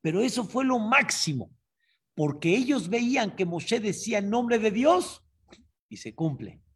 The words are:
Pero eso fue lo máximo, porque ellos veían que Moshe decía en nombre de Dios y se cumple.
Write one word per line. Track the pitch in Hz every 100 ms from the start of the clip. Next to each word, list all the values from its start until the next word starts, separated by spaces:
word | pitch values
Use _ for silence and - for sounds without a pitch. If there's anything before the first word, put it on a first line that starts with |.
Pero | 165 175
eso | 247 233
fue | 214 247
lo | 262 254
máximo, | 214 269 254 - - 135 - _ _ _ _ _ _
porque | - 151 147 165 202
ellos | 254 269 170
veían | 233 240 262 214 -
que |
Moshe | 180 170 - 233
decía | 208 - 220 214
en | 202
nombre | 233 240 233
de | 214
Dios | 202 285 359 - - _ _ _ - _ _ _
y | -
se | 113
cumple. | 107 160 135 101 - _